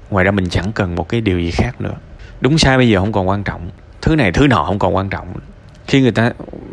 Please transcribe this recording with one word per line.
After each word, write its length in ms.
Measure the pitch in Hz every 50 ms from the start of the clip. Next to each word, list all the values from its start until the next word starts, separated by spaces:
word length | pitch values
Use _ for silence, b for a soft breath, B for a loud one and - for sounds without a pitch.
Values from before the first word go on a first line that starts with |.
| - -
Ngoài 160 | 110 95 92
ra 60 | 98
mình 180 | 101 101 92 87
chẳng 220 | - 92 85 101
cần 240 | 110 - 104 90 87
một 140 | 87 82 -
cái 120 | - 117
điều 180 | 110 104 90 87
gì 120 | 85 85
khác 300 | 85 - - 120 - -
nữa. 140 | - 95 - - - - - B B B B B
Đúng 160 | - 135 156 156
sai 200 | - 143 131 131
bây 120 | 127 117
giờ 100 | 104 90
không 120 | 92 107
còn 160 | 101 101 92 92
quan 160 | 98 104 98
trọng. 260 | 101 85 85 85 87 - - - - - -
Thứ 140 | - - 160
này, 160 | 156 123 92
thứ 160 | - - - -
nọ 160 | - 85 73
không 160 | 87 98 101
còn 160 | - 90 87
quan 140 | 95 98 101
trọng. 240 | 101 80 - 90 - - - - - - - - - - - -
Khi 140 | - 139
người 100 | 131 120
ta 200 | 104 117 113 120 - - - - - - - -